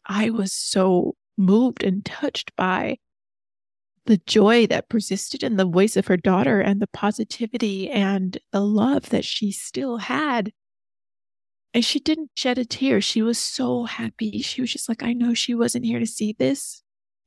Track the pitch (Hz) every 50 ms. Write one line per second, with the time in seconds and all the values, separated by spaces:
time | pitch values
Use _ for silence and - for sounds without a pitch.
0 | _ - 196 208 220 226 226 226 196 190 - - - - - 196 185 190 185 180
1 | - - - - _ _ _ - 190 185 196 226 254 254 - - - 196 185 202
2 | 196 - - - 285 285 - - - - - - 185 185 185 190 - - - -
3 | _ _ _ _ _ _ _ _ _ _ _ _ _ _ _ _ _ _ _ _
4 | _ - 220 180 - - - 220 202 208 233 240 226 - - - - - - 220
5 | - - 196 196 - - - 262 294 262 226 190 190 180 165 180 196 220 - 190
6 | 190 - 180 180 - 202 185 185 240 269 233 196 - - 202 196 208 - - -
7 | - 208 214 - 220 - - - 233 220 - 233 240 208 196 190 190 - 277 214
8 | 196 190 202 190 190 185 190 - - _ - 196 202 208 214 214 220 262 285 285
9 | - - 240 - - - - - 220 202 196 - - - - 247 277 262 240 226
10 | 196 - 247 277 311 294 254 233 196 214 - _ _ _ _ _ _ _ _ _
11 | _ _ _ _ _ _ _ _ _ _ _ _ _ _ - 233 233 - - 294
12 | - - 311 320 311 262 _ - - 254 247 262 240 - - - 262 269 254 196
13 | 202 - - 226 220 233 240 233 - - - - 254 247 247 247 240 226 - -
14 | 233 226 - - 226 214 202 208 269 - - - 254 233 - - - - 226 -
15 | - 233 240 247 240 240 240 226 - - 240 233 233 240 - 240 247 226 233 240
16 | 233 220 - - 214 214 220 - 254 262 277 - - - - - _ _ _ _
17 | _ _ _ _ _